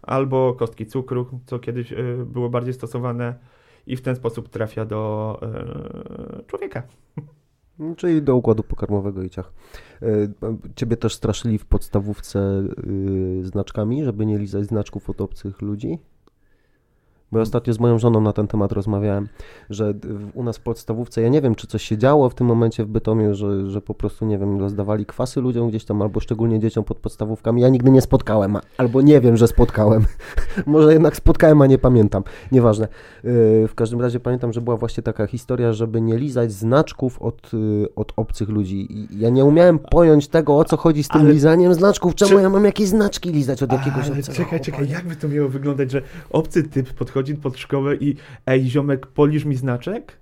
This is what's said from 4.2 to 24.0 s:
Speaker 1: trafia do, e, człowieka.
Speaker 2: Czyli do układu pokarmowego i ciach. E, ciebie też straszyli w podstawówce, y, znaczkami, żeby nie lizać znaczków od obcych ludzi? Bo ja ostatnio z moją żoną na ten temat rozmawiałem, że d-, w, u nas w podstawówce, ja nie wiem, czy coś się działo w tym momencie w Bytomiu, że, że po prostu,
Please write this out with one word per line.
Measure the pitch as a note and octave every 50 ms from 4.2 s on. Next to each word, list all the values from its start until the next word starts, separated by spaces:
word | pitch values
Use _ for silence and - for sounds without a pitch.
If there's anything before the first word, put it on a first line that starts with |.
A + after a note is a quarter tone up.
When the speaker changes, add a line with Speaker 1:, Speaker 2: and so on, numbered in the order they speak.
| - A#2+ - A#2+ - -
Speaker 1:
trafia | - A2 A2 G#2+ - A2+ A2
do, | G#2+ A2 G#2+ G#2+ G#2+ G#2+ G#2+ A2 A2 G#2 -
e, | - A2+ G#2+ - - - - - - - - - - - - - - - - - -
człowieka. | _ - G4 G4 G4 - - A#2+ _ _ _ _ _ _ - - - _ _ _ _ _ _ _ _ _ - D3+ D#3+ E3
Speaker 2:
Czyli | - - F3 E3 D#3
do | D3 C#3 B2+
układu | B2+ A#2+ A#2 A2 A2
pokarmowego | G#2+ - - - G#2 G2 G#2 G2+ G2 G2+ F#2+ F#2+
i | F#2 F#2
ciach. | - F#2 F2+ - - - _ _ - - - _ _ -
E, | - A2+ G#2+ G#2 G#2 G#2 G2+ _ - G#2+ A2 - - - -
ciebie | - C#3+ A#2 A#2
też | - - A2 -
straszyli | - - G#2+ G#2 - - A#2 A2 G#2
w | -
podstawówce, | _ - G#2 - - - G2+ G2 G#2 G2+ - - - - G2 G2 G2 G2 G2 G2 - - - - - G2 F#2+ F#2+ G2 F#2+ F#2+ F#2 F#2 F#2 F#2
y, | F#2
znaczkami, | F#2 - G2+ F#2+ - - A2 G#2+ G#2+ B2 D3 D#3
żeby | B2+ G#2 G#2 A2
nie | G#2+ G#2 G2+
lizać | G#2 F#2+ G2+ G2+ G#2
znaczków | G2+ A#2 G#2 G2+ - - G#2 _ -
od | G2 -
obcych | G#2 F#2+ - - - G2+ G2+ -
ludzi? | G#2 G#2 G#2 G2+ - - E3 E3 _ _ _ _ _ _ _ _ _ _ _ _ _ _ _ _ _ _ _ _ _ _ _ _ _ _
Bo | G#2+ A2+
ja |
ostatnio | A2+ G#2+ G#2+ A#2+ A#2+ A#2+ A2+
z | G#2+
moją | A#2+ A#2+ A#2 A2+
żoną | A2+ A#2+ A2+ A2
na | G#2+ G#2
ten | G2+ - G#2
temat | G2+ - G#2+ G2+ G2
rozmawiałem, | - G2+ F#2+ A2 G#2 G2 G#2 G#2 G2 G2+ G2+ G#2 - - - - - - _ -
że | G#2 G2+ A2 G#2 G2+
d-, | G2+ - -
w, | G#2+ G2+ G#2 G2+ -
u | A2+
nas | B2 A#2+ A2 -
w |
podstawówce, | - A#2+ A2+ - - - A2 A2+ A#2+ - - A#2
ja | A2+ A#2
nie | C3+ D#3
wiem, | C#3 B2 G#2+
czy | - -
coś | - - G#2+
się | - - A2+ G#2
działo | A#2+ C3 D3 D3+ C3+ B2
w | -
tym | - B2+
momencie | A#2 A#2 A#2 A#2+ A2+ A2 - A2
w | G#2
Bytomiu, | A2 A2 - A2 A2 A2+ G#2+ G#2+ G2+
że, | G2 G#2 G2+ G2+ G2 G2 G2
że | G2 G#2
po | - - G#2
prostu, | -